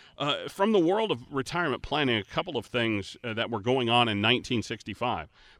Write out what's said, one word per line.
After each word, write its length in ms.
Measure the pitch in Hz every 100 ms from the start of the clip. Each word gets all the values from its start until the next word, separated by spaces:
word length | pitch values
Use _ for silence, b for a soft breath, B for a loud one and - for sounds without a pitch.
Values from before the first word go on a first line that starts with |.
| B -
uh, 300 | 143 110 -
from 240 | - 202
the 80 | 214
world 320 | 165 202 220
of 200 | 135 127
retirement 500 | 139 127 175 170 123
planning, 340 | - 143 139 113
a 60 |
couple 320 | 98 - 190 135
of 100 | -
things, 500 | 123 113 104 95 -
uh, 100 | 120
that 140 | 110 110
were 120 | 113
going 280 | 101 131 120
on 200 | 120 120
in 120 | 101
nineteen 420 | 107 123 - 120
sixty-five. 680 | - 113 - 101 123 98 76 b b b